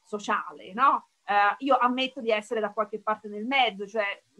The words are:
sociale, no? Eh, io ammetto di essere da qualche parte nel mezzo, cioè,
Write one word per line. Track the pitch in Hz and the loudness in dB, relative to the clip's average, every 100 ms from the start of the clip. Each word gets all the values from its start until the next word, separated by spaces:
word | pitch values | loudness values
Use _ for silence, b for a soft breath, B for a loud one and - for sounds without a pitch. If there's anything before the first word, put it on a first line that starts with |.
sociale, | _ 208 208 202 180 156 113 | _ -8 -4 -4 -4 -14 -10
no? | 190 269 254 - _ | 2 4 4 -2 _
Eh, | - 202 202 202 | -2 2 4 2
io | 269 254 | 2 4
ammetto | 247 254 262 277 | 4 0 -2 -4
di | 226 | -2
essere | 214 214 226 | -2 -2 -4
da | 208 | -2
qualche | 208 208 214 | -2 -4 -6
parte | 214 214 214 | -4 -6 -6
nel | 208 220 | -8 -2
mezzo, | 277 240 196 196 | 0 0 -2 -6
cioè, | 220 202 196 _ - | -2 -2 -4 _ -10